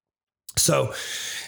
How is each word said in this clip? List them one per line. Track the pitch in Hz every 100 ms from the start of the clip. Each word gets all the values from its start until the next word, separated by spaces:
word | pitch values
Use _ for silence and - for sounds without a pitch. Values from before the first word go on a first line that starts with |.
| _ _ _ _ - -
So | - 143 123 - - - - -